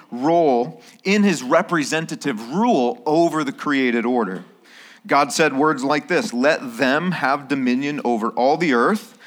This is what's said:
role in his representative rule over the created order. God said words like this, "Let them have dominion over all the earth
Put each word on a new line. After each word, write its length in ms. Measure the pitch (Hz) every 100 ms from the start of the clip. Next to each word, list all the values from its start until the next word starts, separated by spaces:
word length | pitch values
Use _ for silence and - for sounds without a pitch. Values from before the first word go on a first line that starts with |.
| -
role 720 | 120 139 170 160 120 131 - - -
in 180 | 190 208
his 200 | 202 151
representative 1080 | 127 160 185 170 127 156 160 156 151 110 113
rule 500 | 165 240 180 120 - -
over 380 | 156 170 156
the 80 | 139
created 520 | - 147 139 131 117
order. 400 | 113 127 101 92 - - _ - - - 101
God 260 | 143 143
said 240 | - 156 135
words 260 | 151 147
like 260 | 135 151 -
this, 240 | 170 110
"Let 420 | 120 139 160 127 117
them 360 | 131 143 180
have 360 | 156 139 143 139
dominion 520 | 143 127 127 143 147
over 260 | 123 117 110
all 260 | - 127 156
the 180 | 165
earth 420 | 120 131 208 - -